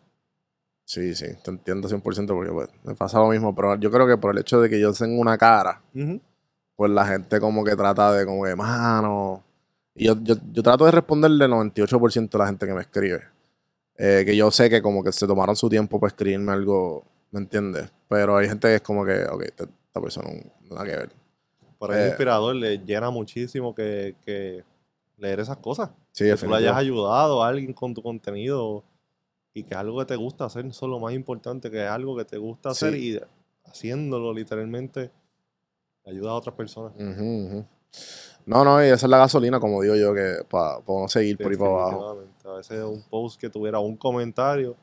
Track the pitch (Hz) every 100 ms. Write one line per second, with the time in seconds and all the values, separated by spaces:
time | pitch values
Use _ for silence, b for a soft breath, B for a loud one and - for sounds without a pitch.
0 | _ _ _ _ _ _ _ _ - -
1 | 90 78 73 - - 92 - 95 98 101
2 | 104 98 101 92 87 85 64 _ - 104
3 | 98 110 110 110 110 95 98 101 104 123
4 | 127 117 101 101 - 123 117 107 104 101
5 | 117 120 117 110 117 110 90 - _ 131
6 | 147 202 - _ _ _ _ - 104 101
7 | 101 95 92 107 107 107 104 101 101 98
8 | 104 101 98 98 95 90 107 120 120 110
9 | 107 101 98 95 - _ _ _ _ -
10 | 110 110 113 110 - 117 113 127 160 165
11 | - 151 156 151 135 117 107 104 101 123
12 | 117 117 110 107 101 98 98 95 90 104
13 | 98 87 - _ _ _ _ _ _ -
14 | 101 98 95 104 107 104 120 113 104 98
15 | 95 - 101 98 95 104 117 107 107 104
16 | 104 - 98 98 101 98 98 98 92 76
17 | - _ _ 101 95 107 101 82 76 _
18 | _ 104 101 101 101 107 117 107 - 101
19 | 98 95 87 92 85 - - _ _ -
20 | 82 - 78 78 - _ _ 101 101 78
21 | - _ _ _ _ _ _ _ 104 104
22 | 104 - 131 110 110 131 113 101 95 104
23 | 120 120 104 117 120 135 123 113 107 101
24 | 98 95 - 101 98 92 - _ _ _
25 | _ _ 101 98 110 135 - 127 185 -
26 | _ - 104 104 - 110 117 123 135 120
27 | 101 120 151 131 117 139 135 131 127 113
28 | 117 113 - 101 120 139 113 104 - _
29 | _ _ _ _ _ 107 - 95 104 123
30 | 131 123 120 - 123 120 131 120 131 123
31 | 113 131 131 117 120 127 120 107 101 110
32 | 135 123 107 107 110 113 139 127 156 147
33 | 123 107 - _ _ _ _ - 113 135
34 | 151 123 117 110 110 110 110 120 131 139
35 | 123 _ _ _ _ _ _ _ _ _
36 | 98 95 107 113 117 - 110 - 113 107
37 | 101 95 110 113 95 101 110 _ _ B
38 | B B B B - 127 139 143 143 123
39 | 131 131 131 147 120 127 113 98 101 107
40 | 104 101 95 87 - 90 80 62 - 95
41 | 98 117 104 101 101 95 101 92 92 98
42 | 104 104 95 _ 98 95 92 110 110 107
43 | - 113 117 - 117 107 107 107 104 110
44 | 131 123 117 110 131 143 127 120